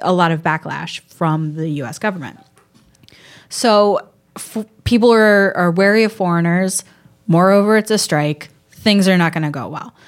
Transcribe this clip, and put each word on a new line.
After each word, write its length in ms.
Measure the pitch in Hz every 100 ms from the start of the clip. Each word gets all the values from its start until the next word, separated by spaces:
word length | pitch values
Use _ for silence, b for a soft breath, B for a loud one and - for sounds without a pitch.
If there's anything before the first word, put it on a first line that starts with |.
a 100 | -
lot 200 | 185 170
of 100 | 160
backlash 580 | 160 156 156 143 165 -
from 540 | _ - 165 156 156 151
the 140 | 160
U 160 | 147 123
S 120 | -
government. 420 | 214 185 123 - _ _ _ _ _ _ _ B B B B
So 560 | - 240 208 208 190 - _ _ -
f-, 300 | - 220 214 _
people 300 | - 240 240
are, 420 | 226 214 202 196 -
are 160 | 175
wary 320 | 170 196 214
of 80 | 214
foreigners. 720 | 214 185 170 170 175 190 - - b b b -
Moreover, 500 | 165 185 202 202 220
it's 140 | 208
a 60 | 214
strike. 520 | - 151 147 151 - _ _
Things 360 | - 220 202 190
are 100 | 180
not 160 | 170
gonna 180 | 170 151
go 180 | 147 98
well. 240 | 156 - _